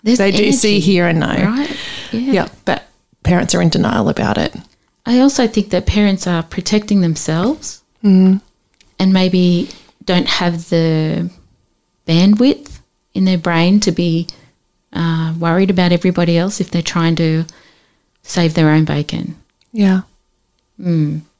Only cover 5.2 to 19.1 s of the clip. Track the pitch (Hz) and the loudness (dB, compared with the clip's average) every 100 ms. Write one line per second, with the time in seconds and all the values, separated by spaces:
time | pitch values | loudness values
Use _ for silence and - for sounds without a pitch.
5.2 | 269 269 233 226 202 180 - 208 208 190 | 2 2 0 0 -2 -2 0 0 0 0
6.2 | 180 170 165 - - 214 208 202 175 156 | -2 -4 -4 -8 -2 -2 0 0 2 -2
7.2 | - 160 208 311 - - _ _ 208 185 | -4 -2 -2 -4 -10 -18 _ _ 2 4
8.2 | 185 190 _ _ _ _ _ - 190 190 | 4 2 _ _ _ _ _ -2 0 2
9.2 | 185 185 180 175 - - _ _ - 180 | 2 2 2 0 -4 -12 _ _ -2 0
10.2 | - - 175 170 165 170 165 160 156 165 | 0 -2 -2 -4 -2 0 0 0 -2 -4
11.2 | 175 - _ _ _ _ _ _ - 165 | -6 -10 _ _ _ _ _ _ -2 2
12.2 | 190 208 254 - - - _ _ _ - | 4 4 2 0 -8 -20 _ _ _ -2
13.2 | 190 185 170 165 175 208 208 180 175 165 | 0 0 0 0 4 2 2 -2 -2 -2
14.2 | 170 - _ _ _ _ _ - 165 165 | -4 -14 _ _ _ _ _ -6 -2 -2
15.2 | 165 165 165 170 190 185 180 175 180 180 | -4 -4 -2 0 2 2 2 2 0 0
16.2 | 170 170 185 - 190 175 165 175 165 160 | 0 0 -2 -4 -4 -4 -2 -2 0 0
17.2 | 165 160 165 - _ _ _ _ _ _ | 0 -2 -4 -12 _ _ _ _ _ _
18.2 | - - 165 165 156 156 151 147 147 | -8 -2 0 2 2 4 2 -2 -4